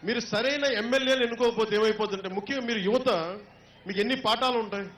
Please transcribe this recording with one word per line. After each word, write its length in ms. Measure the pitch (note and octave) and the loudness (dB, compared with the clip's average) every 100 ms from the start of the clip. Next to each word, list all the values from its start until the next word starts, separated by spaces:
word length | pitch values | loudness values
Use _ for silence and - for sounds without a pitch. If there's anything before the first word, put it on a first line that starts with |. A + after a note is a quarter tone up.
మీరు 160 | F3 A#3+ | -2 -2
సరైన 460 | - G#3 B3+ C#4+ C#4 | 0 0 0 2 0
ఎమ్మెల్యేలు 580 | A3 A3+ C4 C4 C4 | 0 2 2 2 2
ఎన్నుకోకపోతే 520 | A#3+ A#3 A#3+ A#3 A3 G#3 | 2 2 0 2 0 4
ఏమైపోతుందంటే, 540 | A3 G#3+ G#3 F#3+ F#3+ | 2 2 -2 -4 -4
ముఖ్యంగా 320 | F#3+ G3+ C#4 | -6 -4 -4
మీరు 180 | A#3 A3+ | -2 -2
యువత, 300 | F#3 A#3+ B3+ F#3+ E3 G3+ - - - - F3+ | 2 2 2 0 -2 -8 -14 -20 -20 -20 -8
మీకు 120 | G3 | -2
ఎన్ని 160 | A3 C4 | 0 0
పాఠాలు 420 | A3 A#3 B3+ B3 | 0 2 2 0
ఉంటాయి? 320 | G#3+ G3+ F#3+ | -2 -6 -8